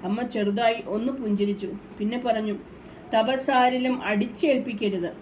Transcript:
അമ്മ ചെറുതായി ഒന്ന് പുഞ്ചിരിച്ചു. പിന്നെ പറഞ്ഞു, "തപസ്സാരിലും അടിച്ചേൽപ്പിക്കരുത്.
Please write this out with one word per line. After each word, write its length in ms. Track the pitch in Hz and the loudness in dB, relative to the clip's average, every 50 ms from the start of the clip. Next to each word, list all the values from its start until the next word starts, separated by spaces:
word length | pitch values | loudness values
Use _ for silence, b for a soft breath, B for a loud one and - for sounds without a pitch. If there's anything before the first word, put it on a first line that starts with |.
| - | -2
അമ്മ 180 | 185 208 233 | -2 -2 -2
ചെറുതായി 560 | 247 - - 220 208 202 202 220 233 226 233 233 - | -2 -4 -2 -2 0 0 0 2 2 2 2 0 -4
ഒന്ന് 260 | - 196 214 233 262 | -4 -4 -2 -2 -2
പുഞ്ചിരിച്ചു. 580 | 262 269 240 208 202 196 202 202 202 - 202 - - - - - - - | -4 -4 -2 0 2 2 2 0 0 -2 -4 -8 -8 -10 -14 -16 -8 -4
പിന്നെ 200 | 208 214 240 247 | -4 -2 -2 -2
പറഞ്ഞു, 360 | 247 240 220 214 214 214 202 - - B B B B B B B B - | 0 0 0 0 0 -2 -4 -6 -8 B B B B B B B B 0
"തപസ്സാരിലും 920 | - 220 220 240 269 262 - - 269 254 247 247 254 254 254 254 254 254 - | 2 2 2 2 0 0 0 2 4 6 6 6 4 2 0 0 0 0 -2
അടിച്ചേൽപ്പിക്കരുത്. 1040 | 196 214 202 - - - - - 311 269 254 254 254 226 202 220 202 190 180 170 165 - - | 0 0 0 0 -2 -2 0 4 4 4 4 2 -4 -4 -2 -2 0 0 0 -2 -4 -6 -8